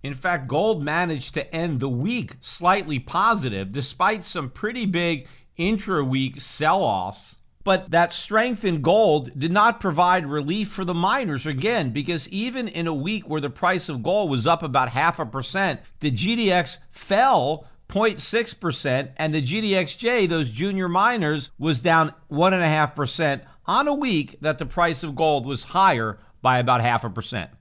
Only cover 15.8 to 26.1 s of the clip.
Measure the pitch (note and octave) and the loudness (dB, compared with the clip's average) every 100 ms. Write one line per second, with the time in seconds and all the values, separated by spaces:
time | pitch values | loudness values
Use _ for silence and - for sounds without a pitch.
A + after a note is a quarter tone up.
15.8 | - - D3 A2+ F3+ A#3 G#3+ F3+ C#3+ - | -10 -4 -2 0 0 2 4 2 0 -8
16.8 | - - - G3+ C4 G#3 C3 D#3 - - | -16 -20 -2 4 4 4 2 -4 -8 -20
17.8 | _ G3 A3 D3 - A3 A3+ - F3 C3+ | _ 0 0 0 -2 -2 -2 -4 -4 -2
18.8 | C#3+ B2+ C3 - D#3 D3+ C3 G3+ G#3+ F#3+ | -2 -2 -2 -4 -2 -2 -2 -2 0 0
19.8 | D#3+ - A3+ A#3+ F#3 E3 C3 A2 F#3+ F#3+ | 0 -4 0 2 2 0 -2 -2 -4 -2
20.8 | F3+ F3 G#3+ A#3+ D#3 D3+ B2+ - D3+ C3 | 0 2 2 2 0 -2 -6 -4 -2 0
21.8 | D#3+ E3 D#3 - - C#3+ F#3 F#3 E3 D#3 | 4 4 4 -2 -8 2 2 4 2 2
22.8 | D3 D3 C#3 - D#3 C#3 - - - G#3 | 0 0 -4 0 0 -2 -8 -14 0 2
23.8 | D4 C#4+ C4+ F3 B2+ - D3+ D3+ D3 - | 2 0 0 0 -2 -4 -4 -2 -4 0
24.8 | E3+ D3 E3 C3+ D#3+ D3 A#2+ C3 - F3+ | 0 0 -6 0 2 2 -2 -8 -2 4
25.8 | F#3+ B2+ A2 | 4 4 -2